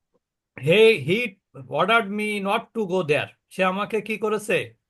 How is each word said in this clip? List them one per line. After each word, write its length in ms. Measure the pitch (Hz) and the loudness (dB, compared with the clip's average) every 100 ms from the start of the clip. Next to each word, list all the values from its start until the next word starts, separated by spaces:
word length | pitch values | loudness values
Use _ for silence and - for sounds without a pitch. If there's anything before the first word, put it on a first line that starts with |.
| _ _ _ _ _ - | _ _ _ _ _ -4
"He, 240 | 139 196 220 196 | 2 6 6 4
he 160 | 131 214 247 - _ - 135 | 0 -2 -2 -8 _ -20 -6
ordered 380 | 139 190 233 196 | -2 2 2 0
me 180 | 208 214 208 | -4 -4 -4
not 200 | 196 226 | -2 -2
to 180 | - 226 190 | -4 -6 -2
go 140 | 185 | 0
there"। 240 | 151 143 101 - _ | 0 0 -2 -10 _
সে 140 | - | -2
আমাকে 380 | 185 190 202 214 | 0 0 -2 -4
কি 160 | 208 214 | -4 -4
করেছে? 400 | 214 208 208 170 107 _ _ | -2 -2 -2 -2 -2 _ _